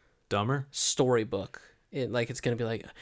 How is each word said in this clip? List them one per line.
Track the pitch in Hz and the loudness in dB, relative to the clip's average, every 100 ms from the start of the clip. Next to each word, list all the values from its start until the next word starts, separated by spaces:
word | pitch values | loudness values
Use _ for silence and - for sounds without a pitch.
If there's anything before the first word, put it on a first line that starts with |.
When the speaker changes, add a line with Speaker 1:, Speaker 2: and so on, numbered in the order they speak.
| _ _ - | _ _ -4
Speaker 1:
Dumber? | 104 107 139 135 | 0 2 0 -2
Speaker 2:
storybook. | - - - 131 120 110 98 - - - _ _ | -2 0 4 4 4 2 -2 -6 -12 -20 _ _
It, | - 127 | -4 -2
like, | 120 117 | 0 -2
it's | 123 | -2
gonna | 131 117 | -2 0
be | |
like, | 113 113 - - | -2 -4 -8 -18